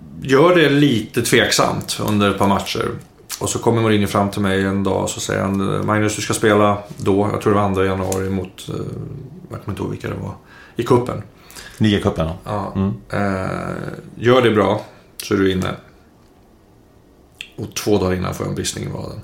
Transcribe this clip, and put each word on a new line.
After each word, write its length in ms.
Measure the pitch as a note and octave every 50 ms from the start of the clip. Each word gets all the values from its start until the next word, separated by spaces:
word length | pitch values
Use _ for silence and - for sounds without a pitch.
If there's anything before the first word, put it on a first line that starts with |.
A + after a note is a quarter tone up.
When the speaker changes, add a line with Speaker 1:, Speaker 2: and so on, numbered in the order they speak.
| - - - - C#3
Speaker 1:
gör 320 | C3 C3+ C3 D#3 F3+ F3+
det 120 | E3+ D3+ C#3
lite 540 | C#3+ C#3+ D3 C#3 A#2+ G#2+ G#2+ - - A#2+ -
tveksamt 760 | - C3+ A#2 G#2 G#2 - - C3 - - G2+ - - - -
under 300 | A2 G#2+ G#2+ G2+ G2+ G2+
ett 80 | F#2+ -
par 100 | G#2 G2+
matcher. 400 | G2 F#2 - - - - - - - - - - _ - - - - -
Och 80 | G2+ G2
så 100 | - -
kommer 240 | - A#2 A#2 A2+ A2+
Mourinho 240 | A2 G#2+ G2+ G2+
fram 240 | F#2 - G#2 G2+ G2
till 100 | - G#2+
mig 240 | G2+ F#2+ F#2+ G2 G2
en 200 | G2 G2 G2 G2
dag 180 | F#2+ F#2+ F#2+ F#2+
och 80 | F#2+
så 100 | - G2+
säger 220 | - - G2+ G2+ G2
han, 440 | G2 G2 G2 G2 G2+ G2+ G2 G2
"Magnus, 300 | G#2 G#2+ G#2+ G#2+ G#2 -
du 60 | - -
ska 120 | - A2
spela 440 | - - A2 G#2 G#2 G#2 G#2 G#2 - - - -
då, 320 | - G#2 G2+ F#2+ G2 G#2 G#2+ G#2
jag 80 | G#2
tror 120 | - A2 G2+
det 60 | G2+
var 80 | G#2
andra 180 | G2 F#2+ F#2+ F#2+
januari 460 | F#2+ F#2+ F#2+ F#2 F#2+ F#2 F#2+ F#2+ F#2+
mot, 380 | G2 F#2+ F#2 F#2+ - - - -
eh, 60 | - - - - - - - - - - - - - - - -
jag 140 | - - -
kommer 40 | A2
inte 140 | F#2+ F#2 F#2+
ihåg 80 | G2
vilka 180 | G#2 G#2 - G#2
det 60 | G2+
var, 200 | G2+ G2+ G2 G2 - - - - - - - -
i 60 | - A#2
kuppen." 400 | - B2+ A#2+ A#2+ - - G#2 - - - - - - - - - - - -
Speaker 2:
Ligacupen, 480 | A2+ G#2+ G2+ F#2 - G2+ - F2+ D#2+
ja. 100 | D#2+ E2+ - -
Speaker 1:
Ja. 280 | G#2+ G#2+ G2+ G2 G2 -
Speaker 2:
Mm. 180 | F#2+ F#2+ G2 A#2+ - - -
Speaker 1:
Eh, 640 | G#2 G2+ G2+ G2 G2 F#2 F#2+ F#2+ F#2 F2+ F2+ F2+ F2 E2+ - - - - - - -
"gör 260 | - G2+ A#2+ B2+ C3 A#2+
det 80 | A2+
bra 300 | G#2 G#2 F#2+ F#2+ G#2+ G#2+ - - - - - - - - -
så 120 | - G#2
är 40 | G2
du 140 | F#2+ F#2+ F#2+
inne." 180 | F#2 F#2 F#2+ - - - - - _ _ _ _ _ _ _ _ _ _ _ _ _ _ _ _ _ _ _ _ _ _ _ _ _ _ _ _ - - - -
Och 180 | - G#2+ - -
två 240 | - - A2 G#2 G2
dagar 180 | F#2 F#2 F#2
innan 180 | F2+ F#2 F#2 F#2+
får 120 | - G2
jag 20 | G2
en 40 | G2
bristning 300 | G2 - - - - G2
i 40 | F#2+
vaden. 320 | G2 - - - - G#2